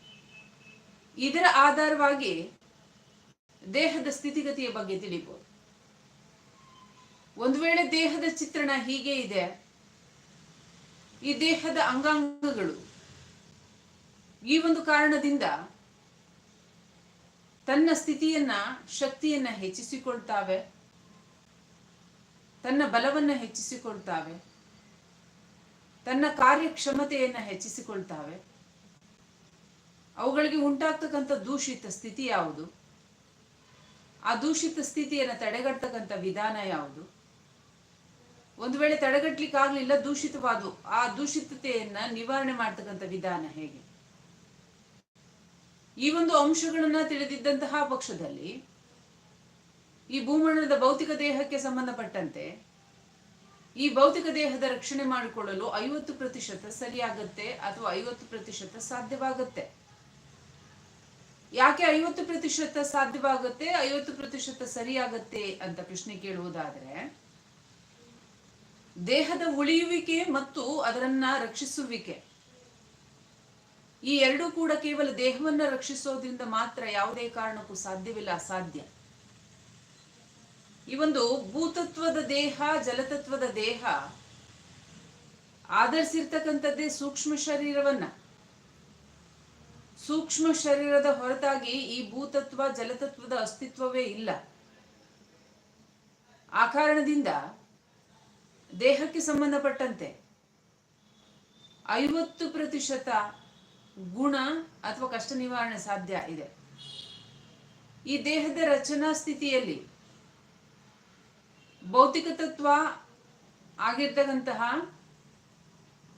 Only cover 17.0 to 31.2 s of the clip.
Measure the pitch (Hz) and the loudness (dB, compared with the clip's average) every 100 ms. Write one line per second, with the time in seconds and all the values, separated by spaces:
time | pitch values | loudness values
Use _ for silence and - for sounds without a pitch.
17 | - _ - _ _ _ - 285 330 320 | -20 _ -20 _ _ _ 2 6 6 4
18 | - 285 311 311 277 208 208 262 - - | 2 0 2 2 2 0 -2 -8 -12 -4
19 | 269 - 311 285 254 202 190 185 233 262 | -4 0 0 0 -2 -4 -6 -8 -10 -8
20 | 254 240 214 208 190 190 - - - _ | -6 -6 -2 -2 0 -2 -4 -16 -20 _
21 | - - - - - - - - - - | -20 -20 -20 -20 -20 -20 -20 -20 -20 -20
22 | - - - - - - 247 277 285 233 | -20 -20 -20 -20 -20 -8 0 2 4 4
23 | 262 302 294 269 226 - - 254 233 208 | 4 4 2 2 -4 -8 -8 -8 -8 -8
24 | 185 165 160 175 - - - - - - | -6 -6 -6 -12 -18 -20 -20 -20 -20 -20
25 | _ - - - - - - - - - | _ -20 -20 -20 -20 -20 -20 -20 -20 -14
26 | - 262 294 294 262 294 320 - 277 277 | -2 2 2 6 8 8 4 -2 0 0
27 | 285 277 254 247 208 190 220 - - 196 | 0 2 0 0 -8 -8 -10 -10 -8 -8
28 | 185 156 147 180 - - - _ - _ | -8 -10 -10 -14 -18 -20 -20 _ -20 _
29 | _ - - _ - - - _ _ - | _ -20 -20 _ -20 -20 -20 _ _ -20
30 | - - 240 277 302 302 285 277 311 311 | -20 -2 2 4 4 4 2 4 2 0
31 | 311 294 | -2 -2